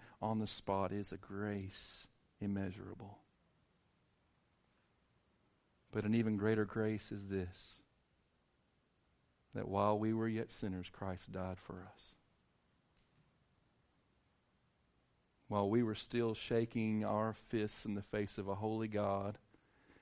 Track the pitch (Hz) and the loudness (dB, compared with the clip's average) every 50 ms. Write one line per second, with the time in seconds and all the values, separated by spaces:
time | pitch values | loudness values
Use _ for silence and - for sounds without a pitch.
0 | - - - - 104 110 110 110 107 101 - - - - 98 98 98 90 98 104 | -8 -12 -10 -4 -2 0 0 0 0 -2 -4 -4 0 0 2 2 2 2 0 -2
1 | 98 - 92 95 - - 98 101 104 104 101 101 95 98 - - - - - - | -4 -6 -8 -12 -10 -10 -6 -4 -2 -2 -2 -2 -4 -6 -8 -10 -12 -12 -12 -14
2 | - - _ _ _ _ _ - 104 101 98 98 98 95 92 101 95 92 92 95 | -16 -18 _ _ _ _ _ -6 -4 -2 0 0 -2 -2 -4 -8 -10 -12 -12 -12
3 | 104 101 101 - - _ _ _ _ _ _ _ _ _ _ _ _ _ _ _ | -12 -14 -14 -16 -20 _ _ _ _ _ _ _ _ _ _ _ _ _ _ _
4 | _ _ _ _ _ _ _ _ _ _ _ _ _ _ _ _ _ _ _ _ | _ _ _ _ _ _ _ _ _ _ _ _ _ _ _ _ _ _ _ _
5 | _ _ _ _ _ _ _ _ _ _ _ _ _ _ _ _ _ - - 107 | _ _ _ _ _ _ _ _ _ _ _ _ _ _ _ _ _ -6 -2 0
6 | 104 107 113 117 110 110 107 98 104 110 110 107 107 95 - 113 107 110 110 104 | 2 4 4 4 6 4 4 4 4 4 4 4 2 2 2 0 2 2 0 -2
7 | - - 104 101 101 98 98 95 92 90 92 - - - - - - _ _ _ | -4 -6 -8 -8 -4 -2 -2 -2 -2 -2 -6 -12 -16 -18 -18 -20 -20 _ _ _
8 | _ _ _ _ _ _ _ _ _ _ _ _ _ _ _ _ _ _ _ _ | _ _ _ _ _ _ _ _ _ _ _ _ _ _ _ _ _ _ _ _
9 | _ _ _ _ _ _ _ _ _ _ - 107 104 107 95 101 101 104 107 104 | _ _ _ _ _ _ _ _ _ _ -6 -4 -4 0 2 4 4 6 4 4
10 | 107 110 113 113 113 113 110 110 113 - - - - 101 92 90 90 - - - | 4 2 2 2 2 0 0 0 -2 -4 -6 -6 -4 -4 -4 -4 -6 -8 -10 -8
11 | 101 95 92 90 - - 98 92 92 92 92 87 - - - 90 92 95 - - | -6 -6 -6 -6 -8 -8 -6 -4 -4 -4 -6 -8 -10 -12 -12 -12 -12 -16 -18 -20
12 | - - - _ _ _ _ _ _ _ _ _ _ _ _ _ _ _ _ _ | -20 -20 -20 _ _ _ _ _ _ _ _ _ _ _ _ _ _ _ _ _
13 | _ _ _ _ _ _ _ _ _ _ _ _ _ _ _ _ _ _ _ _ | _ _ _ _ _ _ _ _ _ _ _ _ _ _ _ _ _ _ _ _
14 | _ _ _ _ _ _ _ _ _ _ _ _ _ _ _ _ _ _ _ _ | _ _ _ _ _ _ _ _ _ _ _ _ _ _ _ _ _ _ _ _
15 | _ _ _ _ _ _ _ _ _ - 107 101 101 101 110 120 120 110 107 - | _ _ _ _ _ _ _ _ _ 0 2 4 4 6 6 6 4 4 2 -2
16 | - - - 120 117 113 110 - - - 120 117 117 117 - 117 110 110 107 107 | -4 -2 0 2 2 2 0 -2 -2 0 2 2 2 2 2 0 2 2 2 2
17 | 104 101 104 107 110 110 107 - - - - 110 107 104 - - - 110 101 101 | 2 2 2 2 2 2 -2 -4 -6 -2 0 0 0 0 -2 -6 -4 -4 -4 -4
18 | 98 - - 107 104 98 - - 95 98 98 98 107 110 110 110 113 110 107 104 | -4 -2 0 0 0 0 -2 -4 -2 -2 -2 0 0 0 0 0 -2 0 0 2
19 | 104 98 98 98 98 101 107 - - _ _ - _ _ _ _ - - - - | 2 2 2 2 0 -2 -4 -8 -12 _ _ -20 _ _ _ _ -20 -20 -20 -20